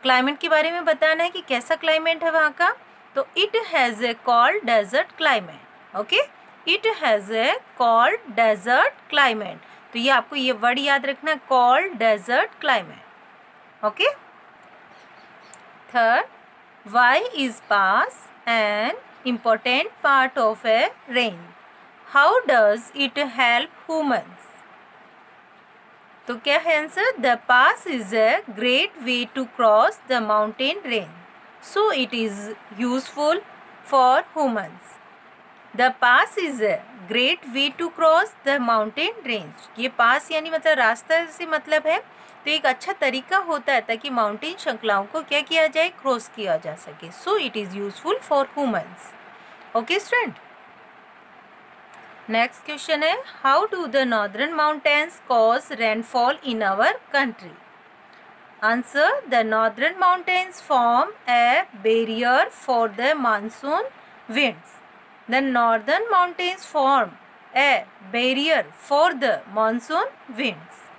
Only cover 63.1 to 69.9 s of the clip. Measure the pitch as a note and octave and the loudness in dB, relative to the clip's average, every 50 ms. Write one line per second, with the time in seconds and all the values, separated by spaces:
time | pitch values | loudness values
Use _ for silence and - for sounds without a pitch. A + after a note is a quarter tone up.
63.1 | D#4 D4+ C4 A#3 G#3+ G3+ G3+ A3 - - - C4+ D4+ F4+ A#4 C5+ - - - - | 0 0 0 0 -2 -2 -4 -8 -12 -10 -6 -4 -4 -4 -4 -6 -12 -18 -20 -20
64.1 | - - - - A3 C4 C#4+ A#3+ F#3 - - - - - - - - - - - | -20 -20 -16 -8 -2 -2 -2 -2 -2 -6 -18 -20 -20 -20 -20 -20 -20 -20 -20 -20
65.1 | - - - - A#3 C4 C#4 C4+ B3+ A#3+ A#3 A3+ A3+ A3 G#3+ A#3 D4+ F#4+ A4 A#4 | -20 -20 -8 -2 -2 -2 0 0 0 2 2 2 2 0 0 0 -2 -2 0 0
66.1 | G#4+ F4+ F4+ F4+ F4 - F4+ F4+ F#4 F#4+ - - - D4+ C4+ C4+ C#4 C4+ A3 F#3 | 2 2 2 0 -2 -4 -4 -4 -4 -6 -14 -6 -2 0 2 4 4 2 2 -2
67.1 | E3 - - - - - - - - B3+ C#4 C#4+ C4 G#3 - - - - - F#3+ | -6 -20 -20 -20 -20 -20 -20 -4 0 2 2 2 2 0 -2 -8 -20 -20 -18 -8
68.1 | F#3+ A#3 B3 B3+ C4 C4+ C#4+ D#4+ D#4+ B3+ G3+ - - - - - C#4+ C#4+ D#4 F4+ | -4 -2 0 0 0 0 0 0 0 0 -2 -6 -12 -20 -6 -2 2 2 2 2
69.1 | F4 B3+ C#4 B3 F#3+ - - - F#3+ G#3+ A3 A3 A3+ A#3+ A#3 - | 2 0 -2 -2 -2 -2 -6 -8 -4 -2 0 0 0 -4 -6 -4